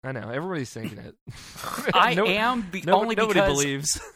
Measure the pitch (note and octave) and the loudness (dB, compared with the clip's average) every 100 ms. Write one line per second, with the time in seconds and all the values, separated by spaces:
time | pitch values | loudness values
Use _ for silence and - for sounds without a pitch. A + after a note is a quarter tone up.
0 | C3 C3 G#2+ B2+ F3 F3 B2 A2+ A2+ G2+ | -8 -8 -6 -6 -6 -6 -6 -8 -10 -12
1 | - - - - - - - - C4+ - | -16 -18 -20 -18 -18 -12 -10 -6 0 4
2 | G#3+ G#3+ - G3 A3 B3 F#3+ F#3 D3+ F#3 | 4 4 2 2 0 0 -4 -6 2 4
3 | A3 G#3+ A3 F#3+ G3 C#3 C#3+ C#3 D3 - | 4 0 2 4 4 4 0 0 -2 -4
4 | - | -6